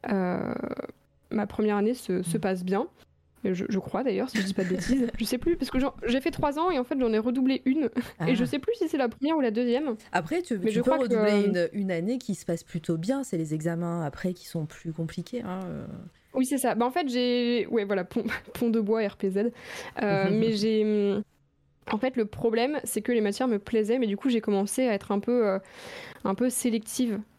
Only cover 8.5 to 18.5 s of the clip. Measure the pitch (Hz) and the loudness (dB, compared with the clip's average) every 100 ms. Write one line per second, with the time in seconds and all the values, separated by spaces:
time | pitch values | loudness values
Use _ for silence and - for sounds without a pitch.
8.5 | 294 - 466 320 311 247 - 277 320 254 | -2 -2 -2 0 2 0 0 0 2 2
9.5 | 214 247 240 302 214 - 175 160 330 349 | 2 2 2 0 -4 -2 -4 -2 -4 -2
10.5 | 220 202 214 - 269 247 226 208 208 202 | -2 0 2 4 4 4 4 4 4 4
11.5 | 180 170 - 190 175 180 254 - 190 - | 2 0 0 -2 0 0 -2 -4 -6 -2
12.5 | 170 - 170 - 165 175 269 262 170 160 | -4 -4 -8 -2 -2 0 -2 -2 -2 -2
13.5 | 156 160 170 170 170 156 - 185 175 - | -2 -2 -2 -2 -2 -4 -4 -4 -4 -8
14.5 | 170 151 - 165 160 165 - 175 240 208 | -6 -6 -8 -10 -6 -6 -6 -8 -8 -6
15.5 | 185 185 147 - 175 196 _ _ 262 254 | -6 -6 -8 -10 -12 -16 _ _ 0 0
16.5 | 277 254 208 240 349 302 247 247 247 240 | 2 2 2 2 2 0 2 2 2 2
17.5 | 240 - 226 202 196 180 - 226 - - | 2 2 0 0 -2 -2 -2 -2 -4 -8